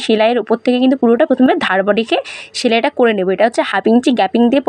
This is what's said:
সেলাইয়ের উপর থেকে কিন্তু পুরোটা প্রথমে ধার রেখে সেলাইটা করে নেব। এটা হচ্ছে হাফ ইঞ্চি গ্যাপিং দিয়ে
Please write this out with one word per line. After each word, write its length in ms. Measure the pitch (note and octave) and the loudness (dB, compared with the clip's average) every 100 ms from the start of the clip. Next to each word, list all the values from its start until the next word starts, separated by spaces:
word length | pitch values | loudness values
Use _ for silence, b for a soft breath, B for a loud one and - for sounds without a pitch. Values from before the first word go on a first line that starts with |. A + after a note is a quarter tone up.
| - | 0
সেলাইয়ের 320 | G#3+ A3 B3 | 0 2 0
উপর 140 | A3+ A#3 C4 | -2 -4 -2
থেকে 120 | B3 | 0
কিন্তু 140 | B3+ C#4 | 0 2
পুরোটা 240 | A#3 A#3+ D#4 | 2 2 2
প্রথমে 240 | B3+ C4 F4+ - | 2 2 2 -2
ধার 140 | F#3+ G3 G#3 | -2 0 -2
রেখে 180 | A3+ E4+ B B B - | -2 -4 B B B -6
সেলাইটা 300 | A#3+ A3+ C4+ - | -2 0 -2 0
করে 120 | A#3 G#3 | 0 0
নেব। 100 | F#3 F#3 | -2 0
এটা 80 | A3+ | 0
হচ্ছে 140 | D#4+ D4 | -2 -4
হাফ 160 | G3 A3 | -2 2
ইঞ্চি 200 | A#3+ C#4+ A3+ | 2 2 0
গ্যাপিং 220 | F#3+ A3+ A#3+ | 0 2 2
দিয়ে 100 | C4+ | 2